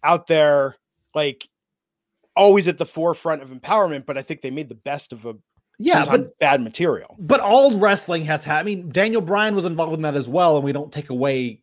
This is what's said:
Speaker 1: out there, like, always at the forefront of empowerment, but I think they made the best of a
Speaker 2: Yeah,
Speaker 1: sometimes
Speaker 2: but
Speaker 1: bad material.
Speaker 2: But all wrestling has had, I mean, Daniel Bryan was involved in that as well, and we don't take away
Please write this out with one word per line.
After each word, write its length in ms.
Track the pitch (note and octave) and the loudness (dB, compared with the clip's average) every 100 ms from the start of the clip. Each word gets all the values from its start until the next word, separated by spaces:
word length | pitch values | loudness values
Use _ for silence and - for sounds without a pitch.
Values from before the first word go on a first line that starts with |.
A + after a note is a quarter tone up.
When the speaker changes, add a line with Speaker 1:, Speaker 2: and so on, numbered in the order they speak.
Speaker 1:
out 240 | D#3 E3+ E3+ | 0 0 2
there, 480 | D#3+ D3+ C#3+ C3+ - _ _ _ D#3 | 2 4 4 0 -4 _ _ _ -4
like, 320 | D3 C3+ - _ _ _ _ _ _ _ _ - | -4 -4 -14 _ _ _ _ _ _ _ _ 4
always 320 | G3+ G3+ F3 | 6 6 2
at 120 | D3 | -2
the 60 | D#3+ | -6
forefront 580 | D#3+ E3+ D#3+ E3 D#3 | -4 -4 -2 -4 -6
of 60 | C3 | -8
empowerment, 580 | B2+ - G#3+ F#3 C#3+ - | -14 -2 0 0 -2 -8
but 100 | C3+ | -10
I 60 | |
think 180 | - D#3+ | -8 -10
they 80 | C3 | -10
made 180 | C#3 C#3+ | -10 -10
the 60 | |
best 400 | A#2 C#3 C#3+ - | -12 -10 -10 -10
of 100 | A#2+ A2+ | -14 -14
a 80 | A2 _ _ _ - | -14 _ _ _ -8
Speaker 2:
Yeah, 260 | B3+ D#4+ | 0 2
Speaker 1:
sometimes 200 | - C3+ | 2 0
Speaker 2:
but 160 | - - | -2 -2
Speaker 1:
bad 220 | C#3+ C#3 | 2 2
material. 540 | A2+ - E3+ G#2 - - | 0 -4 -2 -2 -6 -10
Speaker 2:
But 200 | D#3+ C4 | 0 2
all 380 | G3+ B3 C#4 G#3 | 4 6 6 4
wrestling 480 | G#3 G3 - F3 D3+ | 2 2 -2 -4 -2
has 180 | D3+ | -4
had, 160 | D3+ D3+ | -2 -4
I 40 | |
mean, 260 | G3 G3 F3 | -4 -6 -4
Daniel 320 | D3+ G#3+ A3+ | -2 0 0
Bryan 320 | E3+ G3+ G#3+ | -2 -2 0
was 120 | G3+ F3 | -2 -2
involved 280 | E3 D#3+ | -2 -4
in 80 | D#3+ | -4
that 140 | D3+ C#3+ | -4 -4
as 120 | A#2+ | -2
well, 280 | D#3 F3 D3+ | 2 4 2
and 100 | C#3 | 0
we 60 | |
don't 200 | C#3+ D3+ | -4 -8
take 200 | D3+ D3 | -12 -8
away 500 | B2+ C#3 C3+ B2 G#2+ | -4 -2 -2 -4 -10